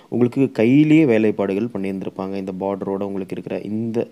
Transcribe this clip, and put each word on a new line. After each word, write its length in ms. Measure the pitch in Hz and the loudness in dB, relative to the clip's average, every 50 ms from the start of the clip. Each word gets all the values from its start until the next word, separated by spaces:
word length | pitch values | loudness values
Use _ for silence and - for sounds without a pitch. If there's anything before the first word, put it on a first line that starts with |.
| - - | -14 -6
உங்களுக்கு 420 | 120 117 120 123 - 135 135 - | 0 0 0 0 2 0 0 0
கையிலேயே 540 | - - 110 120 135 147 151 151 151 160 160 | 2 2 2 4 6 6 6 6 6 6 6
வேலைப்பாடுகள் 640 | 127 110 107 110 107 101 104 101 98 98 101 117 120 - | 6 4 4 4 2 2 0 0 0 0 -2 -2 -4 -4
பண்ணியிருந்திருப்பாங்க. 600 | 98 98 98 95 95 - - - - 95 95 98 | -6 -4 -4 -4 -6 -6 -8 -6 -6 -6 -6 -6
இந்த 180 | 98 95 98 92 92 | -6 -8 -8 -8 -4
பார்டரோட 440 | 95 98 101 95 101 98 98 95 101 | -4 -4 -4 -4 -4 -4 -4 -4 -4
உங்களுக்கு 280 | 98 98 95 92 90 | -6 -6 -8 -8 -8
இருக்கிற 280 | 90 92 - - 104 90 | -10 -10 -8 -8 -8 -8
இந்த 480 | - 101 107 110 117 113 110 117 - - | -6 -6 -6 -6 -4 -4 -4 -4 -4 -6